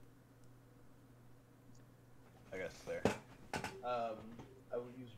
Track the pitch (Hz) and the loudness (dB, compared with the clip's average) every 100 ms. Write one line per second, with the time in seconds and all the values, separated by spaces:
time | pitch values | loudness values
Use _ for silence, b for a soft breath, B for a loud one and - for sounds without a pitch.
0 | - - - - - - - - - - | -14 -16 -18 -16 -14 -14 -16 -16 -16 -16
1 | - - - - - - - - - - | -16 -16 -14 -14 -16 -16 -14 -12 -14 -14
2 | - - - - - 98 90 - - 85 | -14 -14 -14 -14 -4 0 0 0 2 8
3 | 101 107 - - - - - - 123 123 | 8 8 2 -10 -2 0 0 0 4 6
4 | 117 110 110 117 120 - - 120 123 127 | 6 4 -2 -6 -8 -10 0 2 2 -2
5 | 120 | -8